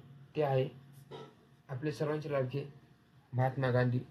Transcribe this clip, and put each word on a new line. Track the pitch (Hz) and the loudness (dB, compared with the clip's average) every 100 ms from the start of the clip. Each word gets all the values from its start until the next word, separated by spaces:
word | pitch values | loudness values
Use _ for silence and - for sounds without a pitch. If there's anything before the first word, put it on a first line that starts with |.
| - - - 151 | -8 -20 -8 -2
ते | |
आहे | 139 131 131 - - - - - - - - - - | 2 2 0 -6 -20 -20 -18 -16 -16 -20 -20 -20 -10
आपले | 131 151 | -4 -4
सर्वांचे | 151 151 151 147 | -2 -2 -2 -2
लाडके | 139 127 139 - - - - _ - - | -2 0 -2 -6 -14 -20 -20 _ -20 -6
महात्मा | 123 131 131 131 | 0 2 2 2
गांधी. | 123 123 123 - | 4 4 2 -4